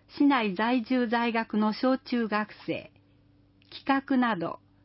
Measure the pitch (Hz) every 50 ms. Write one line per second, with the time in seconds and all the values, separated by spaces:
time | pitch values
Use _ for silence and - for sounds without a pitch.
0 | _ _ - - 294 285 277 254 226 214 185 170 214 233 254 262 226 - 254 254
1 | 247 214 233 233 233 240 220 233 226 - - 208 214 214 208 - - 254 262 262
2 | - - - 240 233 208 208 208 214 208 - - - - 156 101 - - _ _
3 | _ _ _ _ _ _ _ _ _ _ _ _ _ _ - - - - 269 269
4 | 269 - 277 254 247 233 220 175 160 - - - _ _ _ _ _